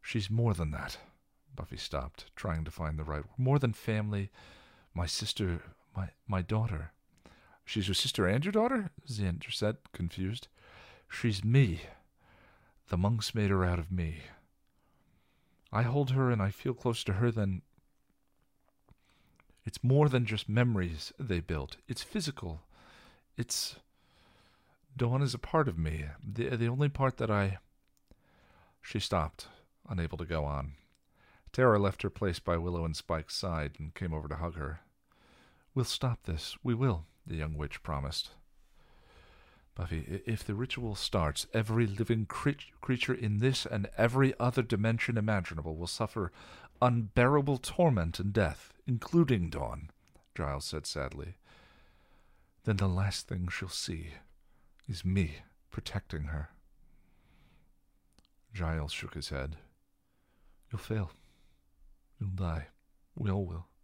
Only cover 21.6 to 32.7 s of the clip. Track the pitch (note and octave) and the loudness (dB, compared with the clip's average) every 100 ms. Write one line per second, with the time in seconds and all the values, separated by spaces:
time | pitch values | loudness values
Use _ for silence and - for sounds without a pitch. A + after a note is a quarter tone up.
21.6 | C2+ - - B2 - A3 D#3 C#3+ F#2 D#2+ | -4 -12 -10 -8 -4 -4 -4 -6 -8 -8
22.6 | - - - - - - _ - A#2+ - | -12 -20 -20 -20 -20 -20 _ -8 -4 -4
23.6 | - - _ _ _ _ _ _ _ _ | -4 -10 _ _ _ _ _ _ _ _
24.6 | _ _ _ B2+ A#2+ C3 C#3 A#2+ - D#3+ | _ _ _ -2 0 2 0 -2 0 2
25.6 | C#3 E2 D#2+ D#2 D2 D2 D2+ G#2 B2+ B2 | 2 0 -2 -2 -6 -10 -8 -4 -2 0
26.6 | A#2 C3 D3 C#3+ C3+ - A2+ G#2 G2 F#2+ | 0 2 0 2 -2 0 0 2 2 -2
27.6 | _ _ _ _ _ - _ _ _ - | _ _ _ _ _ -20 _ _ _ -20
28.6 | _ _ - G#2+ - F#2+ D2 - - - | _ _ -6 -4 0 0 0 -6 -20 -20
29.6 | _ _ - F#2 E2 E2 E2+ D#2+ D2 C#2+ | _ _ -6 -4 -2 -4 -2 -2 0 -2
30.6 | C#2+ C#2+ _ _ _ _ _ _ - - | -6 -10 _ _ _ _ _ _ -8 4
31.6 | B2+ G#2 G2+ - G2+ - G2+ F2 - E2+ | 6 6 4 0 -6 -2 -2 -2 0 0
32.6 | F2 | 0